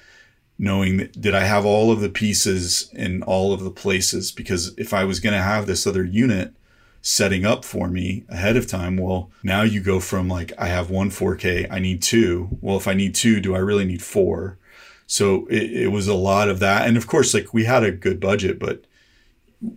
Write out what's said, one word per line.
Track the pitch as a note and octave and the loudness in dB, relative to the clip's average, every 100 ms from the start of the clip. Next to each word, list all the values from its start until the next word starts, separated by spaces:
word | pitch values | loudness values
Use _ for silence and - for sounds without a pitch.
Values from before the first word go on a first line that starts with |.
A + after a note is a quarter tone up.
| - - _ _ _ - | -20 -20 _ _ _ -6
knowing | G2+ G2 F#2+ F#2+ | -2 0 2 0
that, | - - | -2 -4
did | G#2 G2 | 0 2
I | F#2+ | 2
have | G#2 G#2 | 2 4
all | G#2 A2+ | 4 4
of | G#2+ | 4
the | G2+ | 0
pieces | G2 G#2+ F#2+ G#2+ F#2+ F2 - - | 0 0 2 2 0 0 -2 -4
in | - - F#2 | -6 -4 -4
all | - F#2+ F#2+ | -2 0 2
of | F#2+ | 0
the | F#2 | -4
places? | F2+ - F#2+ F2+ F#2+ F#2+ | -6 -2 0 0 -2 -6
Because | - - F#2 F2 - | -8 -4 -4 -4 -8
if | A2+ | -4
I | G2+ F#2+ | 0 0
was | F2+ | 0
gonna | A2 G2+ | 0 0
have | F#2+ G#2+ G2 | 2 0 0
this | F2+ - | -2 -2
other | F#2+ F#2 | -2 0
unit | G2 B2+ G2 - - _ _ _ _ - | 2 2 2 -2 -10 _ _ _ _ -4
setting | - G2+ F#2+ G#2 | 0 0 2 0
up | C3 - | -2 -4
for | G2 F2+ | -6 -4
me | F2+ F#2 G2 - | -2 -4 -6 -8
ahead | F2 G2+ A#2+ | -4 0 0
of | B2 | 0
time, | F#2 F2+ F#2 | -4 -2 -2
well, | F#2 F#2 F#2 - | -2 -4 -6 -8
now | F#2+ F#2+ | -2 2
you | A2 G#2 | 2 0
go | F#2+ F#2 | 0 0
from, | - F#2+ F#2 | 0 -2 -2
like, | F2+ E2 - | -4 -6 -6
I | F2+ | -4
have | F2+ F2 | -2 -2
one | F#2+ G2 | -2 -2
four | - F#2+ F#2 | -2 -2 -2
K, | F#2 F2 - | -2 -2 -2
I | F#2+ | -2
need | F#2 F2+ | -2 -2
two. | - A#2 F#2+ F2 F#2 - | 2 4 4 2 -4 -6
Well, | G2+ G2 | -4 -2
if | G2+ | 0
I | F#2+ | 0
need | G2 - | 0 2
two, | A#2 G#2+ | 2 4
do | F#2+ F#2 | 2 0
I | |
really | F#2+ G2+ F#2+ | 2 2 0
need | F2+ | -4
four? | - - F2+ E2+ F#2+ F#2 _ - - - - | -2 0 2 0 -6 -10 _ -20 -20 -20 -8
So | - G2+ F#2+ - | 0 2 2 0
it, | G#2+ A2+ A#2+ G2 | -2 -2 -2 0
it | |
was | G#2 G2 | 0 0
a | G2 | 0
lot | G2 G2 G#2 | 2 2 2
of | F#2 | 2
that. | G2 G2+ B2 | 2 4 4
And | A#2 | 2
of | - | 2
course, | D#3+ A#2+ G#2+ | 2 4 2
like, | - | 0
we | A2+ A2 | 0 2
had | B2+ G#2+ | 2 2
a | |
good | F#2 F#2+ F#2 | 0 -2 -2
budget, | F#2+ G#2 F#2+ - | 0 0 0 -2
but | - - - _ _ _ _ _ _ _ A3+ | -4 -6 -10 _ _ _ _ _ _ _ -12